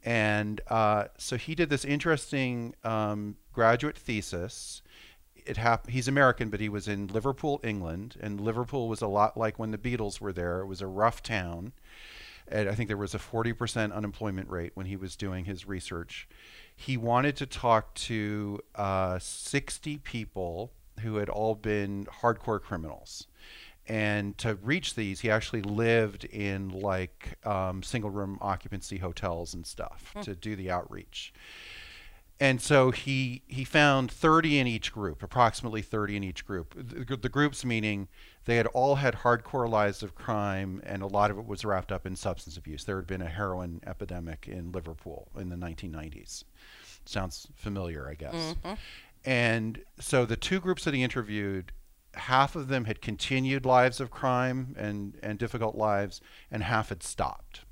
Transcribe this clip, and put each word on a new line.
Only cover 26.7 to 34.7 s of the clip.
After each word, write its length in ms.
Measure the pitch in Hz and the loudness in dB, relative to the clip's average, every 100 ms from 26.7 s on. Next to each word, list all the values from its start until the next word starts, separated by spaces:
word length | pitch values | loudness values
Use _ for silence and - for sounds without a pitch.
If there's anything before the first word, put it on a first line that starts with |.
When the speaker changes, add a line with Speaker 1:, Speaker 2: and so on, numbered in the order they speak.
| 92 101 92 92 - - - - | -2 0 0 0 -6 -10 -8 -2
Speaker 1:
um, 360 | 98 92 92 | 0 0 -2
single 280 | - 127 104 | -4 -4 -2
room 260 | 101 98 98 | -2 -4 -2
occupancy 560 | 101 95 - 98 - 98 | -2 -2 -4 -10 -8 -6
hotels 560 | 90 87 95 85 85 | -4 -2 -2 -2 -6
and 120 | 87 85 | -8 -10
stuff 460 | - 90 - - | -10 -10 -10 -14
Speaker 2:
Hmm. 60 | 208 | -10
Speaker 1:
to 120 | 202 | -8
do 220 | 92 107 104 | -8 -6 -6
the 140 | 92 | -2
outreach. 640 | 90 - - - - - - - - - - - - - - - - | -2 -4 -12 -12 -12 -14 -16 -20 -18 -16 -16 -16 -18 -18 -20 -20 2
And 200 | 139 127 | 4 4
so 320 | - 147 131 | 6 8 8
he, 500 | 120 - 135 131 127 - | 4 0 0 0 -4 -8
he 160 | 131 | -8
found 480 | 131 156 147 135 127 | 2 6 8 6 2
thirty 480 | - 160 160 160 147 | 4 8 8 8 4
in 80 | |
each 240 | 127 | 4